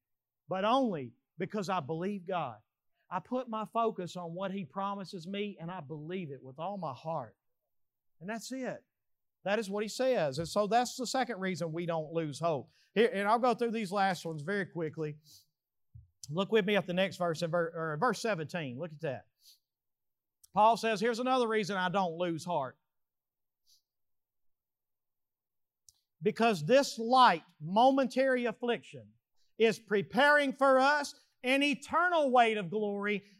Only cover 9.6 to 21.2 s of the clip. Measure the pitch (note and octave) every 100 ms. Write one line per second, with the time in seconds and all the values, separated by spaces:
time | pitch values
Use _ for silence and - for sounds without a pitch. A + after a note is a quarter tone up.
9.6 | F#3+ G#3 G#3+ - C4 A#3 D3+ C3 E3 G#3
10.6 | G#3 A#3 A#3+ - A#3 C#4 A#3+ F#3+ F#3+ D#3
11.6 | E3+ E3 E3+ E3 D3+ E3 D#3 B2 E3 C#3
12.6 | - _ _ G3 A3 G3 G3+ A#3 B3 A3+
13.6 | A#3 A3+ F#3 G3+ F#3+ F3 E3 D#3 D3+ G3+
14.6 | E3 E3+ D#3 D#3+ D3+ D3+ _ - _ _
15.6 | _ _ _ - - _ - E3 G3 A3
16.6 | G3 G3+ F3+ F3 F#3+ - F3 D#3+ E3 F3
17.6 | E3 E3+ D#3+ D3+ B3 G3 A3+ E3+ D3 F3
18.6 | C#3 B2 E3+ D3+ D#3 A#2 - _ - _
19.6 | _ _ _ _ _ _ _ _ _ F#3+
20.6 | A3 A3+ A3+ G3 A#3 A3+